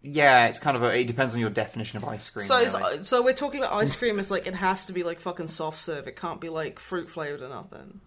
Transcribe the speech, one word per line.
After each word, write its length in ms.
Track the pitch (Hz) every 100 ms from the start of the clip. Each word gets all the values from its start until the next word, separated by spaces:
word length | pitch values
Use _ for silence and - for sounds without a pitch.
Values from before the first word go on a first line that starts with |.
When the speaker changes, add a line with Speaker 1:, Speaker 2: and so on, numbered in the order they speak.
Speaker 1:
Yeah, 440 | 139 147 143 131 117
it's 140 | 117
kind 160 | 151 127
of 80 |
a, 120 | 123 120
it 100 | 120
depends 260 | 120 131
on 60 | 117
your 100 | 110
definition 460 | 101 107 - 110 113
of 80 |
ice 260 | 110 110 -
cream, 160 | - 143
Speaker 2:
So 120 | 254
it's, 160 | 240 -
Speaker 1:
really. 260 | - 147
Speaker 2:
so 180 | 196 254
we're 100 | 247
talking 260 | 262 285 285
about 120 | 262
ice 240 | 208 214 -
cream 240 | 240 208
as, 100 | 196
like, 160 | 190 -
it 80 |
has 320 | 185 190 190 -
to 60 |
be, 100 | 180
like, 160 | 170 170
fucking 300 | 185 175 160
soft 320 | - 156 156
serve. 260 | - 151 135
It 80 |
can't 260 | - 175 156
be, 80 | 165
like, 300 | 160 151 -
fruit 320 | - 180 170
flavored 320 | - 151 147
or 60 | 127
nothing. 520 | 123 190 - - 202